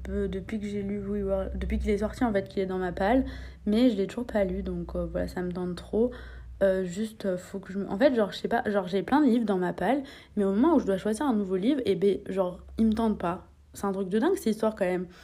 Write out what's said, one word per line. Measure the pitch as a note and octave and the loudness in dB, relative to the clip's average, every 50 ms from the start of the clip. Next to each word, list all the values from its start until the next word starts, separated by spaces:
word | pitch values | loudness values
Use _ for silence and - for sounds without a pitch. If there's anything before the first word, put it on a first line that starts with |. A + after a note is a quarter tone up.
| - F#3+ | -6 -6
euh, | G3 G3+ G3 F#3+ | -4 -2 -2 -2
depuis | F3 F#2+ F2+ - A3+ G#3 | -4 -6 -6 -6 -6 -6
que | G#3 | -4
j'ai | G3+ G3+ G#2 | -4 -4 -4
lu | G3 G3 G#3 G#3 | -4 -4 -4 -4
We | G3 G3 G#3 G#3 G3 | -4 -4 -4 -2 0
Were, | G3 G3 F#3+ F#3+ - - | 0 0 0 -2 -4 -4
depuis | F#3+ F#3 F3 A3 G#3 | -4 -4 -2 -2 0
qu'il | - G#3 | 0 0
est | G#3 G3+ | 0 0
sorti | G#3+ G#3 - - | 0 -2 -2 0
en | B3+ A#3 | 0 2
fait, | G3+ G3 G3 - | 2 2 0 -2
qu'il | - G3 | -2 -2
est | F#3+ | -2
dans | F#3 F#3 F#3 | 0 0 -2
ma | F#3 F3+ | -2 -2
palle, | F3 - F#3+ G3+ B3 C4+ C4 - - - - - - - - | 0 0 2 4 4 4 2 0 -4 -10 -12 -14 -12 -6 -2
mais | G#3 G#3 A3+ B3 B3+ | 2 4 6 6 6
je | G#3 | 4
l'ai | G3 F#3+ | 4 0
toujours | F#3 - A#3+ B3 | -2 -2 -6 -6
pas | - - G#3 G3 | -2 0 2 2
lu, | F#3 F3+ G3 | 2 0 -4
donc, | F#3 F#3 F3+ F3 E3 D#3+ - | -4 -4 -4 -6 -6 -4 -4
euh, | F3+ E3+ | -4 -4
voilà, | E3 E3+ F3+ F3+ | -2 -4 -4 -4
ça | F3+ - F#3 | -4 -4 -4
me | F3+ F3+ | -4 -4
tente | F3 F3+ F3+ F3+ F3 | -4 -4 -4 -4 -6
trop. | F3 - - - G#3+ A#3+ B3 B3 - - - - - - - - - | -8 -8 -2 0 2 2 2 0 -6 -14 -14 -16 -16 -16 -10 -2 2
Euh, | G3 G3 F#3+ F#3+ F#3+ | 4 4 4 2 0
juste, | F3 E3+ G3+ A3 G#3+ A3 - - | -2 -4 -4 -4 -6 -6 -4 -4
euh, | G3 F3+ | -2 -2
faut | F3+ - - - G3 | -4 -6 -8 -10 -10
que | F#3 - | -10 -8
je | F#3 G3+ | -6 -6
me, | F#3+ - | -4 -2
en | G3+ G3 | 2 4
fait, | C4 D4+ B3+ | 4 6 6
genre, | A3 G3+ F#3+ | 4 2 0
je | - - | -2 -6
sais | - G3+ | -4 0
pas, | A3+ A#3 - G#3+ | 0 0 0 0
genre, | G3 G3+ F#3 | 0 0 0
j'ai | F3+ F#3+ G3 | 0 -2 -2
plein | F3 - B3+ D4+ | 0 2 4 6
de | D4+ | 6
livres | B3+ A3+ B3 A3+ | 6 4 4 2
dans | G3+ G3 F3+ | 2 2 2
ma | F3+ F3 | 0 0
palle, | F3 - F3+ G#3 C4 D4 C4+ - - - - - - | -2 0 0 0 0 0 -2 -6 -14 -20 -16 -6 -2
mais | G#3 G3 | 0 2
au | G3 | 2
moment | G3 G#3+ C4+ E4+ D#4+ | 4 4 6 6 6
où | B3 | 4
je | - | 4
dois | F#3+ F#3+ F#3 | 2 0 0
choisir | - G#3 A3 A3 D4+ | 0 -2 -2 0 0
un | C#4 A3 | 0 0
nouveau | G#3 G3+ F#3 F#3+ | 0 0 0 -2
livre, | F#3 F#3+ B3+ D#4 C4 A#3+ | 0 2 2 0 0 2
et | G3 F#3+ | 0 0
ben, | F3 G3 G3+ - - - - | 2 2 2 2 0 -4 -4
genre, | F#3+ F#3+ F#3 F3+ F3+ - - - - - | -2 0 0 -2 -2 -8 -14 -8 -2 0
il | A3+ | 2
me | A3 | 2
tente | G#3+ A3+ A3+ A3 G#3 - | 2 2 2 0 0 0
pas. | - E3+ F3 - - - - _ _ _ | -2 -4 -4 -4 -8 -18 -20 _ _ _
C'est | - - - | -12 -6 -4
un | G3 | -2
truc | F#3 G3 G3 F3+ | -2 -2 -2 0
de | G3 A3 | 0 2
dingue, | C4 F4+ G4 | 2 2 2
cette | - - | 0 0
histoire, | A3+ G#3+ A3 A3 A3 A3 | -2 0 0 0 -2 0
quand | - F#3+ | 0 0
même. | F3+ F#3 F3 F#3 F3+ - - | 0 0 -2 -2 -6 -12 -20